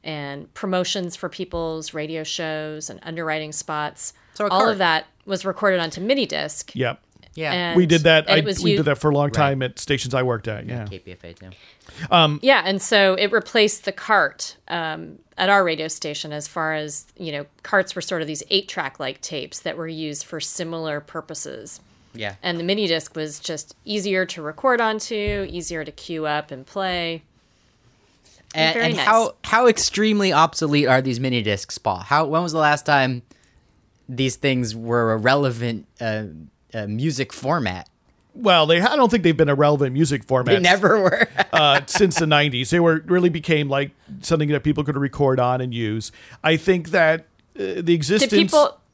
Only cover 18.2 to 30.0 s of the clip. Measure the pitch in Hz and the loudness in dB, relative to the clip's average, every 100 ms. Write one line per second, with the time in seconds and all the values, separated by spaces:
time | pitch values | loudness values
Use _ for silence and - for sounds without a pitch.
18.2 | 156 151 - 196 196 - 139 - 135 135 | -6 -8 -2 -2 -2 -8 -8 -6 -10 -8
19.2 | - 151 151 - 175 160 165 160 156 143 | -10 -10 -10 -10 -8 -8 -10 -8 -8 -8
20.2 | - 160 - - 165 165 160 147 147 165 | -10 -10 -8 -6 -8 -6 -6 -8 -8 -14
21.2 | - 156 147 127 104 - _ _ _ 117 | -12 -12 -12 -12 -14 -16 _ _ _ -10
22.2 | 104 98 180 170 170 202 196 165 156 160 | -10 -8 -6 -4 -2 -2 0 -2 -4 -8
23.2 | 156 147 - 156 - - - 208 190 185 | -8 -8 -10 -10 -12 -18 -8 -4 -2 -2
24.2 | 185 - 151 156 269 240 226 214 - 220 | -2 -6 -12 -2 0 2 0 -2 -6 -6
25.2 | 208 208 190 175 160 165 151 - - 165 | -4 -4 -6 -8 -8 -8 -10 -14 -10 -6
26.2 | 151 151 151 131 135 202 190 180 165 165 | -2 -4 -6 -16 -12 -6 -4 -4 -4 -8
27.2 | _ _ _ _ _ _ _ _ _ _ | _ _ _ _ _ _ _ _ _ _
28.2 | _ _ _ 160 160 160 160 160 143 226 | _ _ _ -2 0 2 0 0 4 4
29.2 | 226 - - 220 247 220 - - | 2 -2 0 4 4 4 0 0